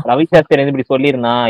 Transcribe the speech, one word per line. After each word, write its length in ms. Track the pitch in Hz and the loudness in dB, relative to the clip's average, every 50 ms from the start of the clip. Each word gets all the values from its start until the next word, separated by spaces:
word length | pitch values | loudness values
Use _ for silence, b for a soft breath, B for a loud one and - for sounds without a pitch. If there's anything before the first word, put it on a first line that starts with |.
| 147 | 0
ரவி 220 | 120 123 143 165 | -2 0 0 0
சாஸ்திரி 360 | - - 160 151 - 156 139 | 2 2 2 2 4 0 0
வந்து 100 | 139 143 | 0 -2
இப்படி 160 | 139 131 123 - | -2 -4 -4 -2
சொல்லியிருந்தான், 580 | 135 131 139 143 135 123 120 120 120 123 120 | -2 0 0 0 -2 -2 -2 -2 -2 0 -2